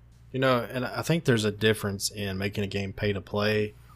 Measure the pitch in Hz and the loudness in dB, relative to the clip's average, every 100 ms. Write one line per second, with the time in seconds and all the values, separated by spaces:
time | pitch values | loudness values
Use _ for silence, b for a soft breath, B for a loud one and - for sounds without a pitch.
0 | - - - 131 131 123 101 123 123 120 | -18 -20 -10 0 2 2 0 -4 -4 -4
1 | 110 165 147 117 107 101 110 110 104 98 | 0 0 4 4 2 2 2 2 0 -4
2 | - 104 101 95 101 98 98 98 98 - | -6 -4 -6 -4 -4 -2 -4 -4 -6 -2
3 | 104 98 - 104 104 107 107 b b | -2 -2 -4 0 2 2 0 b b